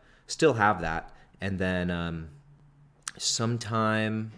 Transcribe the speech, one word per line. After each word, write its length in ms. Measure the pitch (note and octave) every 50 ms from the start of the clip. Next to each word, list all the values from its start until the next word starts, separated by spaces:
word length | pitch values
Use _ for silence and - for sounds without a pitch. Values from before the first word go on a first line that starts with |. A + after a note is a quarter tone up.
| - - - - _
Still 280 | - - - D#3+ D#3 B2
have 260 | A2+ G2+ G#2 G#2 F2
that. 300 | E2 D#2+ D#2+ E2 - - - - - - - -
And 180 | F#2+ G2 F#2+ F2+
then, 320 | F#2 F#2 F#2 F2+ F2+ F2+
um, 380 | F2 F2 E2+ E2+ E2 E2 D#2+ D2+ C#2+ - - - - - - - - - - - _ _ - - - -
sometime, 1120 | - - - - A#2 A2+ A#2+ A#2 A2+ G#2 A2+ A2+ A2 A2 A2 A2 A2 G#2+ A2 A2 A2 A2 A2